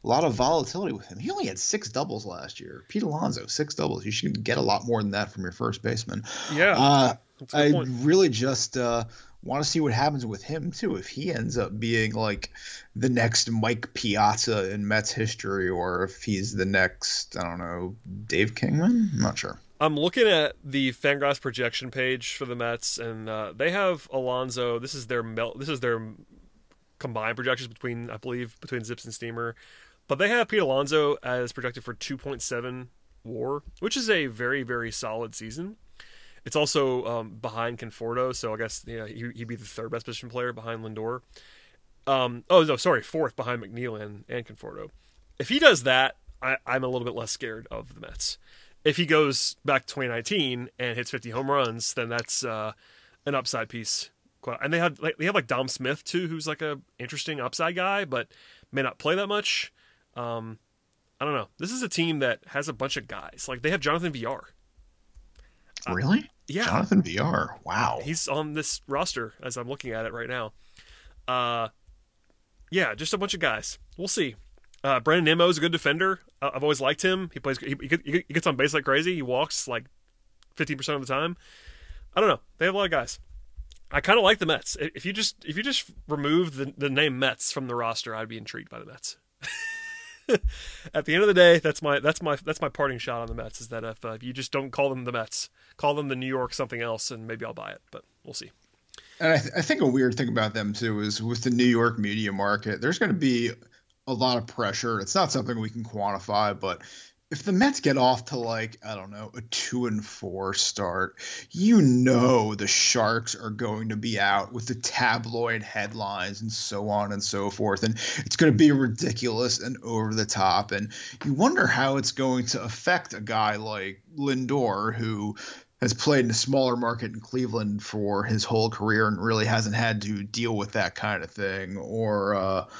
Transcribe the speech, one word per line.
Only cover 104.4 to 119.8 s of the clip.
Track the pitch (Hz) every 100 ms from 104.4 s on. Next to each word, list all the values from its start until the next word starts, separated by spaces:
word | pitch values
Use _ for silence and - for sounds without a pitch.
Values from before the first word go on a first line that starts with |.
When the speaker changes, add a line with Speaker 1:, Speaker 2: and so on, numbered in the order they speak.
| 113
Speaker 1:
pressure. | - 107 95 120 107
It's | 98 190
not | 160
something | 139 101 113
we | 110
can | 113
quantify, | 110 107 101 98 98 104 104 98
but | 98 85 - - - _ -
if | 147
the | 208
Mets | 185 269 269
get | 151 135
off | 127 120 117
to, | 131
like, | 117 113 113 110
I | 107 104
don't | 98
know, | 104 110 123
a |
two | 113 - - 123 120
and | 107
four | 104 - 98 95 95
start, | 98 - - 92 92 95 - - - -
you | 165 208 226
know | 139 123 127 123 127 123 107 101
the | 98
Sharks | - - 123 107 113 117 -
are | 113
going | 107 117 107 110
to | 107
be | 117 104
out | 98 101 101
with | 120 113
the |
tabloid | 113 - - 123 117 113 117 117 113
headlines | 104 107 101 110 101 101 98 98
and | 113
so | 110 - 101 104
on | 104 104
and | 101
so | - 101 101
forth. | - 107 101
And | 113
it's | 113 - - 147
gonna | - 160
be | 110 151
ridiculous | 139 127 110 170 110 123 110 123 -
and | 117 131